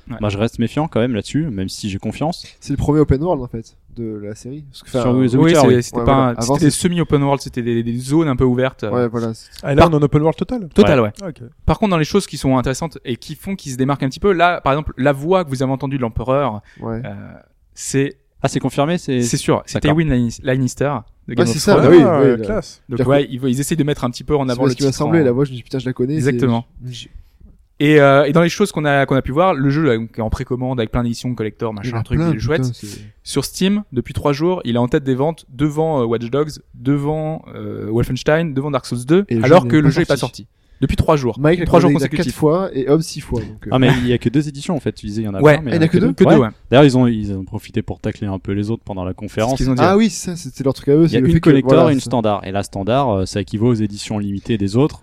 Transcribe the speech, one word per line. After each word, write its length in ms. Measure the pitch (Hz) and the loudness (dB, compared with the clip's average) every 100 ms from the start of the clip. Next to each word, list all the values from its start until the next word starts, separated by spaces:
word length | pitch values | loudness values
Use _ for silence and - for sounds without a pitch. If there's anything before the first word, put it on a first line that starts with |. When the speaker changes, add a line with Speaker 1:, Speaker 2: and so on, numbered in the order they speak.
| - | -14
Speaker 1:
Ouais. 60 | 117 | -6
Speaker 2:
Moi, 100 | 107 | -4
je 80 | 101 | -2
reste 200 | 117 - | -4 -2
méfiant 300 | 113 147 160 | -4 -2 -2
quand 120 | 107 | 0
même 140 | 127 | 0
là-dessus, 340 | 107 - 143 165 | -2 -4 -4 -4
même 180 | 98 98 | -4 -6
si 200 | - 104 | -6 -8
j'ai 80 | 95 | -6
confiance. 480 | 110 - 151 - - - | -8 -4 -6 -6 -14 -16
Speaker 3:
C'est 120 | - | -8
le 40 | 139 | -4
premier 220 | - 151 | 0 2
open 220 | 143 135 | 2 2
world, 200 | 180 147 | 0 -4
en 40 | 123 | -6
fait, 300 | 113 - _ _ | -12 -14 _ _
de 240 | 117 113 104 | -12 -10 -10
la 120 | 101 | -12
série. 300 | 107 120 151 139 | -14 -14 -16 -18
Parce 120 | - | -20
que, 40 | - | -6
enfin, 140 | 127 | -2
Speaker 2:
Sur 100 | 120 | 0
The 40 | 123 | 2
Speaker 1:
Oui, 280 | 127 131 165 | 2 4 4
Speaker 2:
Witcher, 80 | 160 | 6
Speaker 1:
c'est, 60 | 131 | 6
Speaker 2:
oui. 160 | 123 | 4
Speaker 1:
c'était 160 | - 120 | 0 -2
Speaker 3:
Ouais, 60 | |
Speaker 1:
pas 100 | 117 | 2
Speaker 3:
voilà. 140 | 135 127 | 2 2
Speaker 1:
un, 60 | |
Speaker 3:
Avant, 200 | 120 117 | 0 0
Speaker 1:
c'était 100 | 143 151 | 2 2
des 40 | |
Speaker 3:
c'est 100 | - | 2
Speaker 1:
semi-open 400 | 185 175 156 143 | -2 0 0 0
world, 180 | 139 135 | 2 -2
c'était 200 | 127 127 | -4 -6
des, 200 | 117 117 | -2 -2
des 160 | 117 120 | -2 -6
zones 300 | 127 156 156 | 0 0 0
un 80 | 123 | 0
peu 80 | |
ouvertes, 400 | 131 123 131 - | 0 2 -2 -4
euh. 60 | 107 | -4
Speaker 3:
Ouais, 180 | 120 120 | -2 -2
voilà. 240 | 117 113 110 - - | -2 -6 -8 -16 -12
Speaker 4:
Ah, 120 | 143 | -2
là, 80 | 143 | 2
Speaker 1:
Par- 80 | 165 | 4
Speaker 4:
on 20 | |
est 40 | 151 | 2
en 60 | |
open 200 | 143 151 | 2 2
world 160 | 160 - | 0 -2
total. 300 | 185 247 165 | -6 -6 -2
Speaker 1:
Total, 240 | - 208 139 | 2 4 4
Speaker 2:
Ouais. 60 | 107 | 0
Speaker 1:
ouais. 40 | - | -4
Speaker 4:
Ah, 80 | 190 | -14
ok. 120 | - 123 _ - | -14 -20 _ -2
Speaker 1:
Par 120 | 156 | 0
contre, 120 | 208 | 0
dans 80 | 170 | 0
les 60 | |
choses 220 | 151 202 - | 0 -2 -2
qui 120 | 147 | -4
sont 180 | 139 131 | 0 0
intéressantes 420 | 131 127 165 - | 0 -4 -8 -10
et 120 | 135 113 | -10 -10
qui 180 | - | -10
font 200 | 156 196 | -12 -10
qu'ils 180 | 196 143 | -10 -8
se 40 | 127 | -4
démarquent 260 | 131 139 | -2 -2
un 40 | 135 | -4
petit 120 | - | -2
peu, 120 | 202 | 0
là, 300 | 170 175 170 | 2 2 2
par 100 | 139 | 0
exemple, 200 | 143 147 - | -2 -4 -2
la 160 | 139 | 0
voix 320 | 135 156 185 | 0 0 0
que 60 | 156 | 0
vous 120 | 131 | -4
avez 100 | 131 | -2
entendue 240 | 131 135 139 | -2 -4 -4
de 40 | |
l'empereur, 600 | 117 - 117 135 135 104 _ - | -4 -4 -2 0 -2 -6 _ -12
Speaker 3:
Ouais. 220 | 113 113 | -10 -8
Speaker 1:
euh, 80 | 104 101 101 - _ _ _ | -10 -14 -16 -20 _ _ _
c'est 420 | - - 135 139 - _ - | -14 -4 -2 -2 -6 _ -6
Speaker 2:
Ah, 60 | 139 | -4
c'est 120 | 135 | -2
confirmé, 380 | 135 - 147 175 | -4 -2 -2 -2
c'est 240 | - 127 | -2 -2
Speaker 1:
c'est 160 | 120 - | -2 -2
sûr, 240 | - 117 - | -2 -2 -2
c'est 160 | 107 | -4
Speaker 2:
D'accord. 140 | 147 156 | 0 0
Speaker 1:
Tywin 120 | 156 | 0
Lannis-, 300 | 123 117 - | 0 -2 -4
Lannister 500 | 135 135 127 - 135 131 - - - | -2 0 -2 -2 -4 -4 -10 -20 -8
de 80 | |
Game 100 | 117 | 0
Speaker 3:
Ouais, 40 | 160 | 0
Speaker 1:
of 60 | 147 | 2
Speaker 3:
c'est 20 | |
ça, 140 | 208 | 2
Speaker 1:
Thrones. 120 | 185 - | 4 8
Speaker 3:
bah 40 | 175 | 8
oui, 60 | |
Speaker 4:
Ah, 160 | 214 147 | 8 4
Speaker 3:
oui, 60 | 135 | 2
Speaker 4:
la 80 | 117 | 2
Speaker 3:
là. 80 | |
Speaker 4:
classe. 380 | 104 214 - - - | -2 -6 -6 -18 -10
Speaker 1:
Donc, 100 | 120 | -2
Speaker 3:
Bien 60 | 123 | 2
Speaker 1:
ouais, 140 | 143 | 2
Speaker 3:
sûr. 220 | 120 123 135 | 0 -4 -2
Speaker 1:
ils, 20 | |
ils 60 | 123 | -2
essayent 180 | 139 160 | -2 -2
de 40 | |
mettre 220 | 143 143 | -2 -2
un 60 | 127 | -4
petit 120 | - | -6
peu 140 | - 151 | -2 -2
en 80 | 131 | 0
Speaker 3:
C'est 60 | |
Speaker 1:
avant 120 | 123 | 0
Speaker 3:
ce 40 | 139 | 0
Speaker 1:
le 60 | |
Speaker 3:
qui 80 | 127 | 2
m'a 60 | 139 | -2
Speaker 1:
titre 80 | 131 | 0
Speaker 3:
semblé, 240 | 147 165 | 0 2
Speaker 1:
en 20 | |
Speaker 3:
la 80 | 131 | 2
voix, 120 | 123 | 2
je 60 | 143 | -2
me 40 | |
suis 20 | 123 | -4
dit, 60 | |
putain, 140 | - 135 | -8 -8
je 60 | 123 | -6
la 60 | |
connais, 180 | 127 127 156 | -4 -2 0
c'est 80 | 135 | 0
Speaker 1:
Exactement. 380 | 123 127 117 - - 123 | 0 0 0 -4 -16 -16
Speaker 3:
je- 200 | 117 - - - _ - _ _ - | -16 -18 -20 -20 _ -20 _ _ -2
Speaker 1:
Et, 180 | 147 151 | 4 6
euh, 240 | 139 139 | 6 6
et 80 | 147 | 4
dans 100 | 165 | 2
les 60 | 170 | 2
choses 220 | - 202 | 0 -2
qu'on 120 | - | 0
a, 200 | 147 139 135 | 0 0 2
qu'on 100 | 135 | 0
a 60 | |
pu 100 | 127 | 0
voir, 200 | 139 185 | 0 2
le 140 | 143 139 | 2 0
jeu, 140 | 147 | 2
là, 140 | 151 113 | 2 0
donc, 200 | 113 - | -2 -6
est 40 | |
en 80 | 110 | -4
précommande 480 | - 127 123 127 127 | -4 -4 -4 -4 -4
avec 140 | 110 | -2
plein 100 | 123 | -2
d'éditions 320 | 120 117 127 | -2 -4 -6
collector, 380 | 117 107 - 117 | -6 -6 -6 -8
Speaker 3:
Il 20 | |
y 20 | 104 | -6
Speaker 1:
machin, 180 | 123 117 | -6 -6
Speaker 3:
en 40 | |
a 20 | |
Speaker 1:
truc, 140 | - 151 | -2 -2
Speaker 3:
plein, 120 | 165 | 0
Speaker 1:
des 80 | 135 | -2
chouettes. 240 | 117 156 | 0 0
Speaker 3:
putain, 100 | 127 | -2
c'est 260 | 120 104 104 107 _ | -6 -14 -16 -18 _
Speaker 1:
Sur 200 | - 143 | -6 -4
Steam, 380 | - - 185 208 - | -4 -2 0 0 -4
depuis 220 | 123 - | -6 -6
trois 180 | - 147 | -4 -2
jours, 280 | 139 170 180 | 0 0 -2
il 120 | - 117 | -2 0
est 20 | |
en 80 | 120 | 0
tête 140 | 160 | 0
des 120 | 135 127 | 0 -2
ventes 280 | 151 160 - | -2 -4 -12
devant, 540 | 127 151 147 160 143 | -4 -2 -2 -2 -2
euh, 20 | |
Watch 260 | 117 113 117 | -2 -2 -2
Dogs, 220 | 139 151 - _ | -2 -4 -8 _
devant, 680 | 123 123 143 143 156 156 160 - | -8 -2 -2 -2 -4 -6 -10 -12
euh, 340 | 113 104 104 104 | -14 -12 -10 -4
Wolfenstein, 640 | 113 120 127 156 160 170 | -2 -2 -2 0 0 0
devant 160 | 135 147 | -4 -2
Dark 160 | 135 - | -4 -4
Souls 180 | 120 123 | -6 2
deux, 180 | 175 202 | 2 2
Speaker 3:
Et 60 | 117 | 0
le 40 | |
jeu 60 | 123 | 6
Speaker 1:
alors 180 | 175 | 4
Speaker 3:
n'est 60 | 123 | 6
Speaker 1:
que 60 | 151 | 4
le 60 | |
Speaker 3:
pas 60 | 151 | 4
Speaker 1:
jeu 120 | 156 | 2
est 20 | |
pas 120 | 160 123 | 0 0
Speaker 3:
sorti. 260 | 127 - | -2 -8
Speaker 1:
sorti. 40 | 107 _ _ - | -20 _ _ -6
Depuis 160 | 139 - | -4 0
trois 200 | - 151 | 2 2
jours. 220 | 123 120 | 0 0
Speaker 3:
Mike 200 | 151 175 | 0 2
l'a 40 | |
Speaker 1:
Trois 160 | - 175 | 4 4
jours 80 | 139 | 4
Speaker 3:
commandé 160 | 135 | 2
il 0 | |
y 20 | 135 | 0
a 20 | |
Speaker 1:
consécutifs. 220 | 151 139 | -2 -4
Speaker 3:
quatre 40 | - | 0
fois 320 | 151 175 190 | 0 0 -2
et 140 | 135 127 | -4 0
Hobbs 120 | 160 | 0
six 200 | 160 151 | 0 -10
fois, 200 | - 120 | -8 -8
donc, 260 | 107 110 107 | -8 -12 -2
euh. 40 | |
Speaker 2:
Ah, 60 | 127 | 2
mais 120 | 127 127 | 4 2
il 60 | 123 | 0
y 40 | |
a 60 | 120 | 0
que 100 | 123 | 0
deux 180 | 139 151 | 0 -2
éditions, 300 | 139 170 151 | -8 -6 -4
en 40 | |
fait. 120 | 113 | -6
Tu 140 | - 107 | -8 -8
disais, 160 | 107 | -6
il 20 | |
y 40 | 107 | -6
en 60 | |
a 60 | 98 | 2
Speaker 1:
Ouais. 140 | 143 | 4
Speaker 2:
plein, 80 | 147 | 4
mais 80 | 143 | 0
Speaker 3:
Ah, 20 | - | 0
il 20 | |
y 20 | |
en 60 | 160 | 2
a 20 | |
que 80 | 175 | 2
Speaker 2:
deux. 100 | - | 2
Speaker 3:
deux 40 | |
Speaker 1:
Que 120 | - | 4
Speaker 2:
Ouais. 100 | 180 | 6
Speaker 1:
deux, 60 | 156 | 6
ouais. 60 | 110 - - | 4 -4 2
Speaker 2:
D'ailleurs, 140 | 123 | 6
ils 140 | 147 127 | 6 6
ont, 80 | 123 | 2
ils 260 | 110 101 | 0 -4
ont 120 | 95 | -8
profité 360 | 92 104 - 110 | -8 -12 -6 -6
pour 180 | - 95 | -6 -6
tacler 280 | 110 - 101 | -6 -6 -6
un 120 | 95 | -6
peu 140 | - | -4
les 180 | 101 104 | -4 -4
autres 120 | 113 | -6
pendant 200 | - 95 | -8 -8
la 100 | 90 | -8
conférence. 380 | - 107 - 113 | -8 -8 -4 -2
Speaker 1:
C'est 40 | 135 | -2
ce 60 | |
qu'ils 80 | 131 | 0
ont 40 | |
dit. 60 | 127 | 2
Speaker 3:
Ah 140 | 165 202 | 4 4
oui, 140 | 226 | 2
ça, 260 | - 185 170 | -2 -10 -10
c'était 280 | 131 - | -12 -4
leur 100 | 135 | -4
truc 140 | - 139 | -2 2
à 40 | 147 | 4
eux, 80 | |
Speaker 2:
Il 20 | 165 | 4
y 20 | |
Speaker 3:
c'est 60 | - | 4
Speaker 2:
a 40 | |
Speaker 3:
le 60 | 170 | 4
Speaker 2:
une 40 | |
Speaker 3:
fait 80 | 165 | 4
que, 80 | 170 | 6
Speaker 2:
collector 240 | 139 123 | 4 6
Speaker 3:
voilà, 180 | 135 165 | 6 6
Speaker 2:
et 40 | |
une 60 | 139 | 2
Speaker 3:
c'est 60 | 120 | 0
Speaker 2:
standard. 400 | 123 107 98 90 | 0 0 -2 -2
Et 60 | |
la 100 | 98 | -6
standard, 460 | 98 101 98 131 135 | -6 -6 0 0 2
euh, 160 | 98 92 | 0 -2
ça 140 | 104 | -4
équivaut 280 | 92 107 120 | -4 0 0
aux 60 | |
éditions 440 | 110 104 101 - 107 | 2 -2 -6 -8 -6
limitées 400 | 101 98 - 110 | -6 -8 -4 -2
des 180 | 98 113 | 0 2
autres 260 | 151 - | 0 -2